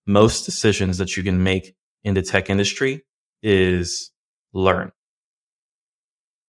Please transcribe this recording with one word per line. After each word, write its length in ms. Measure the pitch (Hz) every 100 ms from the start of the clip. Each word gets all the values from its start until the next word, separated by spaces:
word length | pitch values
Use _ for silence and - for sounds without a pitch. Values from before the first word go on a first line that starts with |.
| -
most 400 | 101 110 - -
decisions 520 | - 113 95 95 92
that 180 | 92 -
you 80 |
can 180 | 92 92
make 340 | 92 92 - _ _ _
in 100 | 104
the 80 | 95
tech 280 | 92 98 92
industry 540 | 98 101 - 135 139 - _ _ _
is 720 | 107 98 92 90 85 - - _ _ _ _
learn. 400 | 95 92 90 - - _ _ _ _ _ _ _ _ _ _ _ _ _ _